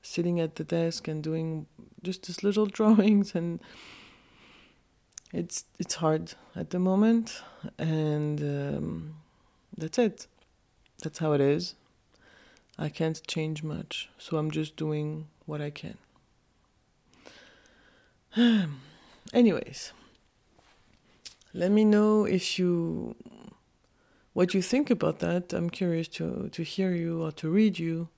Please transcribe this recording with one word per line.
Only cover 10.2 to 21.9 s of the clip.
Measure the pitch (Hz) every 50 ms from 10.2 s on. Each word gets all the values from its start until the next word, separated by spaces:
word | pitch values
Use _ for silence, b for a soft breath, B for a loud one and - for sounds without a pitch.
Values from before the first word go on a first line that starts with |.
| - _ _ _ _ _ _ _ _ _ _ _ _ _ _ - -
That's | 160 - -
how | 165 156 147
it | 143
is. | 139 139 143 160 175 175 - _ _ _ _ _ _ _ _ b b b b b b b b b b b b -
I | 160 151
can't | 147 - 160 160 160 160 -
change | - - 165 156 156 160 151 156
much, | 156 147 - - - - - - - _ _
so | - - -
I'm | 156 151 156
just | 151 156 156 156 -
doing | - 160 156 151 151 151 151 151 156 156 151 _ _ _
what | - 151 147
I | 147 147
can. | 147 - - - - - _ _ _ _ _ _ _ _ _ _ _ _ _ _ _ _ _ _ _ _ _ b b b b b b b b b b b b b b b b b b b b b b b b _ B
<sighs> | 214 240 240 226 214 185 156 143 131 135 147 B B B B B B B B -
Anyways, | 240 247 220 175 139 - - 147 - - - - b b b b b _ _ _ _ _ _ _ b b b b b b b b b b b b b b - - _ - _ _
let | 180 170 185
me | 202 214 214
know | 214